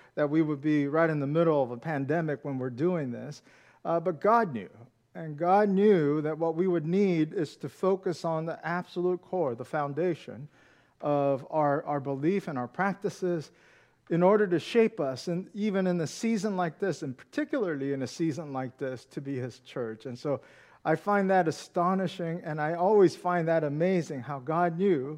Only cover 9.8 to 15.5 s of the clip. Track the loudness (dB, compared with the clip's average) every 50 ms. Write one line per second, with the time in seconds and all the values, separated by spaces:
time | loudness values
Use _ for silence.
9.8 | -2 -2 -2 -2 -2 -2 -2 -4 -8 -14 -14 -14 -16 -16 _ _ _ _ _ _
10.8 | _ _ _ _ -2 0 0 2 2 2 0 -2 -4 -4 0 0 2 2 0 0
11.8 | -2 -4 -4 -4 -4 -4 -4 -2 0 0 0 0 -2 -4 -6 -6 -8 -6 -4 -2
12.8 | -2 -2 -2 -2 -6 -8 -6 -4 -2 -2 -2 -4 -6 -10 _ _ _ _ _ _
13.8 | _ _ _ _ _ -2 2 4 6 6 6 6 4 4 2 0 0 2 4 4
14.8 | 4 4 2 -2 -4 -4 -6 -6 -6 -4 -4 -4 -6 -8